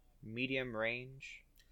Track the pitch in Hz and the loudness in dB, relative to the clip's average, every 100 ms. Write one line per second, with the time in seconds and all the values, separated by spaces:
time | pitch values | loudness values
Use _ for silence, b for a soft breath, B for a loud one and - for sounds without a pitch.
0 | - - 110 113 131 135 127 110 113 120 | -20 -14 -6 0 2 2 2 2 2 2
1 | 127 135 - - - - - | -4 -10 -10 -12 -16 -20 -20